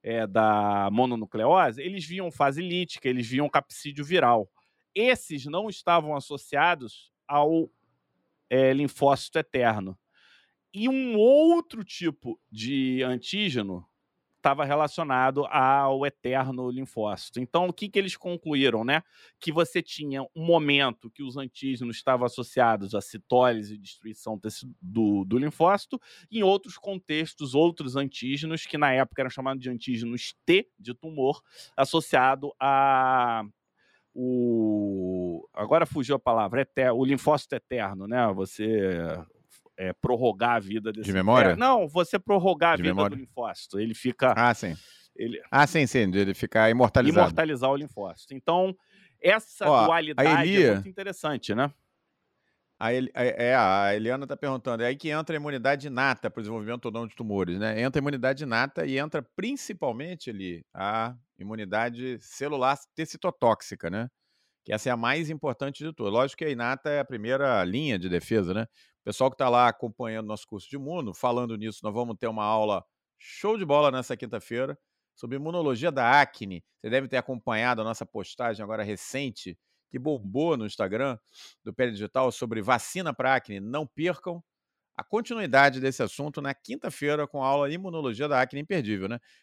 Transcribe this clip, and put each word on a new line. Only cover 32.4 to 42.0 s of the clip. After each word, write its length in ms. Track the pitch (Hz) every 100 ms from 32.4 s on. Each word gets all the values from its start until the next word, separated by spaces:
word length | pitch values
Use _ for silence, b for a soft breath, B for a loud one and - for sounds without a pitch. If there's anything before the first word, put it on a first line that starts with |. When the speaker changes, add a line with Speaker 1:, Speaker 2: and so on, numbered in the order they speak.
| 143 -
Speaker 1:
a 840 | 135 135 135 131 131 131 120 113 104 _ _ _ _ _ _ 127
o... 1300 | 127 127 120 117 110 107 101 95 92 90 90 82 -
Agora 320 | - 107 165
fugiu 300 | 165 151 123
a 60 | 139
palavra, 420 | - 113 101 127
eter-, 320 | - - 127
o 100 | 117
linfócito 500 | 131 139 - 147 -
eterno, 520 | 127 - 123 98 98 98
né? 260 | 123 117
Você, 640 | 95 95 - 110 110 95 87 82 82 85 _ _ _ _ -
é, 160 | 92
prorrogar 640 | - 123 117 123 98 117 117
a 20 |
vida 320 | 98 110 107
desse 140 | 107
Speaker 2:
De 80 | 101
memória? 380 | 95 95 123 101
Speaker 1:
é, 60 | 85
não, 300 | 254 247 160
você 320 | 165